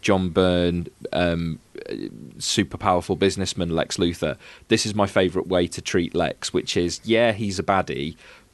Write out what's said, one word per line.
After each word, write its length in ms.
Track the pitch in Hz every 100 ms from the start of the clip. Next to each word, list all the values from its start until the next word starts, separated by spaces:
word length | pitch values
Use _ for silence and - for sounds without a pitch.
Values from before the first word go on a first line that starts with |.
John 300 | - 95 92
Byrne, 560 | 92 92 87 87 87 - - -
um, 460 | - 87 85 85 78 _ - - 50 50 53 - -
super 380 | - - 98 -
powerful 380 | 98 90 - 87
businessman 540 | 98 101 92 - 85
Lex 260 | 80 - -
Luthor, 400 | 87 82 78 - - - -
this 180 | 113 107
is 80 |
my 120 | 104 98
favourite 420 | 101 95 90 -
way 180 | 90 87
to 120 | -
treat 320 | - 92 87
Lex, 380 | 87 73 - -
which 240 | 90 - -
is, 240 | 87 -
yeah, 280 | 107 113 117
he's 260 | 104 104 92
a 40 |
baddie, 540 | 92 95 85 65 76 - - - _